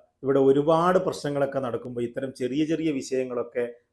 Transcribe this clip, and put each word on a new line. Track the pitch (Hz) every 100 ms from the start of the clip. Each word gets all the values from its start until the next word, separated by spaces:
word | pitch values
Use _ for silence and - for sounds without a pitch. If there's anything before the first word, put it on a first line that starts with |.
| _ _
ഇവിടെ | 135 139
ഒരുപാട് | 135 143 147 160 180 185
പ്രശ്നങ്ങളൊക്കെ | 185 - 147 139 139 139
നടക്കുമ്പോൾ | 123 117 123 120
ഇത്തരം | 120 131 131
ചെറിയ | - 123 143 151
ചെറിയ | 156 160
വിഷയങ്ങളൊക്കെ | 135 135 131 127 120 120 123 120 - _